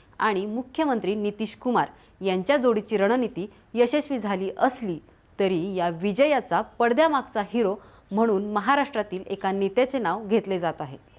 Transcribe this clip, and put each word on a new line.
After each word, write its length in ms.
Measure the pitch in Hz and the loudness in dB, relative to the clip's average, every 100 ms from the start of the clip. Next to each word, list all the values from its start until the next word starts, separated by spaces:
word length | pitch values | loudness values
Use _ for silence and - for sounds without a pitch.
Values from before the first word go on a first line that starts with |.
| _ - | _ -4
आणि 280 | 214 196 208 | 0 0 -2
मुख्यमंत्री 680 | 220 254 - 302 233 185 | -6 -6 -2 0 0 0
नितीश 420 | 214 208 208 220 - | -2 -2 -4 -6 -6
कुमार 280 | 254 214 143 - - - | 0 0 0 -4 -20 -6
यांच्या 360 | 190 185 185 285 | -2 0 2 2
जोडीची 400 | 247 214 208 214 | 4 2 0 2
रणनीती 540 | 196 254 226 160 202 - _ | 2 2 0 -4 -10 -12 _
यशस्वी 440 | 226 240 294 285 262 | 0 2 2 -2 -4
झाली 320 | 208 190 190 - | -2 -2 -4 0
असली 400 | 254 262 214 156 - _ _ - | 0 0 -4 -6 -10 _ _ -2
तरी 360 | 196 180 190 | 0 0 -2
या 140 | 185 170 | -2 -2
विजयाचा 720 | 165 202 196 294 277 - 170 | -2 -2 2 2 2 0 -2
पडद्यामागचा 840 | 220 - 233 240 320 285 - 220 202 | -2 0 2 4 4 2 -2 -4 -2
हिरो 280 | 240 202 208 - - - | 0 0 -2 -8 -20 -4
म्हणून 400 | 202 233 196 208 | 0 2 2 0
महाराष्ट्रातील 720 | 208 202 285 277 226 208 185 - | -2 2 2 0 -2 -4 -6 -8
एका 260 | 196 190 | -4 -2
नेत्याचे 460 | 196 196 196 247 269 | 0 0 2 0 0
नाव 280 | 185 190 214 | -2 -2 0
घेतले 320 | 220 196 185 | 0 0 -2
जात 220 | 165 156 | -2 -4
आहे. 180 | 139 135 - | -8 -12 -18